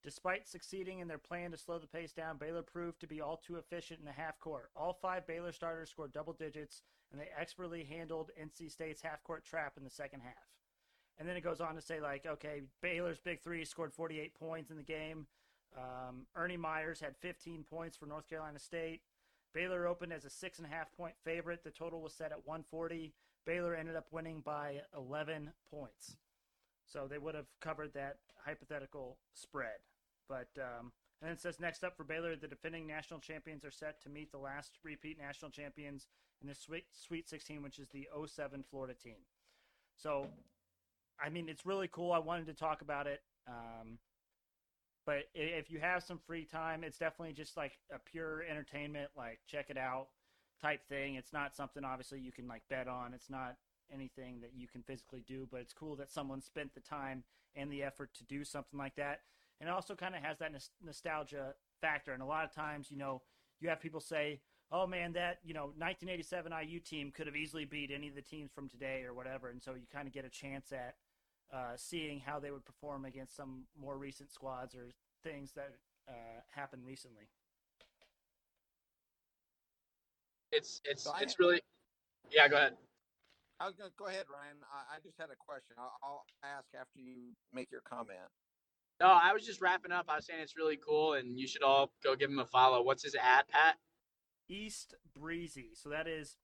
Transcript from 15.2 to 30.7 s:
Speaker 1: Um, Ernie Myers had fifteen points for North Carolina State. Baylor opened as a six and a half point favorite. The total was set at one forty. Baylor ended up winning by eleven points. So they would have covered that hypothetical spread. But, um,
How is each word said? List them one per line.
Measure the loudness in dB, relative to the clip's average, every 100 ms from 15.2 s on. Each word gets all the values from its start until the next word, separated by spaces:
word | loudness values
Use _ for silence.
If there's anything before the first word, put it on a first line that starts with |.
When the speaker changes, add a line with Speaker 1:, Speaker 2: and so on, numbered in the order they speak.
| -12 _ _ _ _
Speaker 1:
Um, | -10 -8 -6 -8 -10 -10 -2
Ernie | -2 0
Myers | 0 0 -2 -4
had | -6 -6
fifteen | -8 -8 -10 -10
points | -8 -8 -8 -10
for |
North | -10 -10 -8
Carolina | -8 -8 -10
State. | -6 -2 -2 -4 _ _ _ _ _
Baylor | 0 2 2 2
opened | 2 -2
as | -6 -8
a |
six | -10 -10 -8
and | -6
a |
half | -4 -6
point | -6 -8 -6
favorite. | -2 -2 -2 -6
The | -6
total | -8 -6 -4
was | -8
set | -6 -6
at | -6 -6
one | -8
forty. | -6 -4 -2 -4 -8 -12 _ _ 0
Baylor | 2 2
ended | 0 -2 -4
up | -4
winning | -6 -6 -6
by | -2 -2 -2 -4 -8
eleven | -10 -4 -2 -2 -4 -6 -14 _
points. | -10 -10 -12 -18 -18 _ _ _ _ _ _
So | -12 -8 -6
they | -4
would | -4
have | -6 -8 -8
covered | -4 -4 -4
that | -4 -6 -8 _ -12
hypothetical | -8 -8 -8 -8 -8 -10 -10 -12 _
spread. | -20 -8 -4 -4 -4 _ _ _ _ _
But, | -8 -8 -8
um, | -6